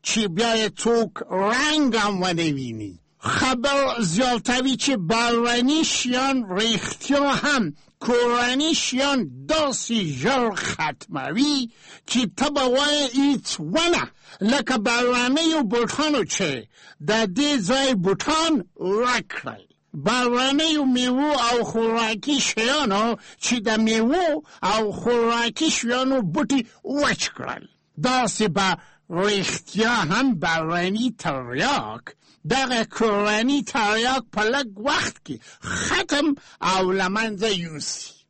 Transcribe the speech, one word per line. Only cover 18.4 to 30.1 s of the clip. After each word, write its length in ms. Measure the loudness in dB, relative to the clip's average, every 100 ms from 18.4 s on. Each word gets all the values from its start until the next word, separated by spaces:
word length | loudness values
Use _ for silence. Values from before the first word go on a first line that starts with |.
| 2 0 -2 -6
ورک 500 | -2 0 0 -2 -4 -12
کړل. 260 | -12 -14 -20 _ _ -4 -2
بهرنیو 800 | 0 2 2 2 2 2 2
میوو 480 | 2 2 2 0 2 2 2
او 160 | 0
خوراکي 720 | 0 0 0 0 0 -2 0 0 0
شیانو 560 | 0 0 2 2 2 0 -2 -8 -8
چې 100 | -2 -2 0
د 20 | 2 2
میوو 560 | 2 2 2 2 -2 -6 -6 -2
او 200 | 0 0
خوراکي 760 | -2 0 2 2 0 -2 0 -2
شیانو 480 | 0 -2 0 0 0 0
بوټي 280 | -2 0 0 -2 -12
وچ 380 | -6 0 0 0 -6 -8
کړل. 280 | -10 -10 -14 _ _ -4 0
داسې 400 | 2 0 0 0 2
به 120 | 0 0 -6 _ _ -2
رښتیا 800 | 0 0 -2 -6 -6 0 2 2 0